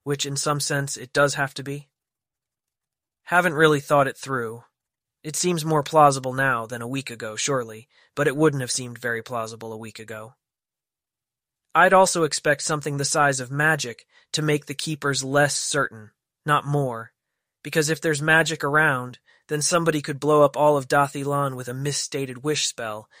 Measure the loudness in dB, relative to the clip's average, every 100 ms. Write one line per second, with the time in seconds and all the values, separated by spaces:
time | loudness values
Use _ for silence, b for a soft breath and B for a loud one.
0 | -6 -4 -4 -4 -2 -2 -2 -4 -4 -8
1 | -6 0 2 2 -4 -4 -10 -10 -14 _
2 | _ _ _ _ _ _ _ _ _ _
3 | _ _ 0 2 2 4 4 4 2 2
4 | 2 -2 -8 -6 -6 -10 -18 _ _ _
5 | _ _ -10 -4 -2 -2 0 0 2 6
6 | 6 6 -2 0 0 0 -4 -10 -8 -8
7 | -8 -10 -10 -6 -2 -2 -4 -12 -20 b
8 | b -2 -2 4 2 2 -4 -6 -8 -8
9 | -6 -6 -6 -6 -6 -10 -12 -12 -14 -16
10 | -14 -14 -14 _ _ _ _ _ _ _
11 | _ _ _ _ _ _ _ 4 6 8
12 | 6 4 -2 0 0 0 -2 -4 -4 -4
13 | -2 2 2 2 -4 0 0 0 -2 -10
14 | _ b b -4 0 0 -2 -8 -6 -4
15 | -2 -4 0 2 2 0 -2 -2 -2 -6
16 | -20 _ _ _ 0 0 2 -2 -2 -6
17 | -12 _ _ _ _ _ -4 -2 0 0
18 | 0 0 2 4 4 -2 0 2 2 0
19 | -4 -14 b b b -4 0 2 2 0
20 | -4 -4 2 6 6 6 4 4 2 2
21 | 2 -2 -4 -2 -2 -4 -8 -6 -4 -4
22 | -6 -6 -6 -6 -4 -2 -4 -6 -8 -10
23 | -14 b